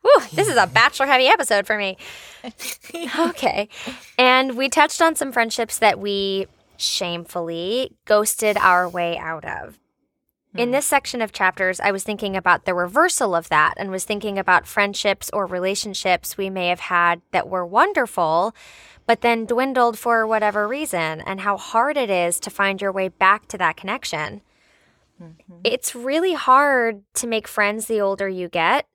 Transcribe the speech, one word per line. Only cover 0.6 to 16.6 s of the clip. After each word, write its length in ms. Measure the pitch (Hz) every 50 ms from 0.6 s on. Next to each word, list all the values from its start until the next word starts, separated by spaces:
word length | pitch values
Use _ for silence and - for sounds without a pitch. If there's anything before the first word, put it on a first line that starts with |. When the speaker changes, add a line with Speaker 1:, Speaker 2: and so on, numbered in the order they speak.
| 196
Speaker 1:
Bachelor-heavy 600 | 175 127 220 233 285 - - 269 277 277 254 262
episode 380 | 269 453 440 294 - 220 202 202
for 120 | - 220
me. 200 | 208 202 190 185 _
Speaker 2:
<laughs> 60 | - - - - - - - - - 247 - _ - - - - - - - 339 339 247 - -
Speaker 1:
Okay. 480 | 330 - 339 - - 233 - - 208 - - - - - 262 - - - _ -
And 360 | 254 254 254 254 269 269 247
we 140 | 233 269 269
touched 320 | - 320 294 302 - -
on 140 | 339 330 320
some 160 | - 294 269
friendships 480 | 254 240 233 226 - - 233 220 - -
that 200 | 226 214 - 196
we 460 | 196 208 202 196 196 196 190 190 190 - _ _ _ _ _
shamefully 1120 | _ - - - - 190 175 170 170 170 165 - 180 170 165 170 165 170 185 220 254 262 - _ _ _
ghosted 500 | - 214 208 214 214 - - 220 214 208
our 300 | 208 - 190 180 180 180
way 300 | 175 175 180 175 170 170
out 260 | - - 160 165 156 -
of. 340 | - - - - - - _ _ _ _ _ _ _ _ _ _ _ _ _ _ _ _
In 140 | 214 240 240
Speaker 2:
Hmm. 40 | 247
Speaker 1:
this 120 | 277 294
section 360 | - 302 277 - - - 247
of 100 | 226 202
chapters, 480 | - - 196 185 185 - 190 185 185 -
I 120 | - 202
was 120 | 196 196 -
thinking 320 | - 208 196 220 202 190
about 280 | 190 175 180 175 - _
the 80 | - 185
reversal 600 | 180 175 180 190 285 330 359 - - 269 208 180
of 140 | 165 165 -
that 240 | 165 151 151 - -
and 120 | - 202 196
was 120 | 190 185 -
thinking 320 | - 214 208 202 214 196
about 300 | 196 190 - 185 - -
friendships 600 | - - - 202 202 202 - - 208 196 _ - - -
or 120 | 214 196
relationships 920 | 180 185 180 180 190 196 202 - 214 190 - - 190 180 175 - - -
we 120 | - 196 190
may 160 | 190 190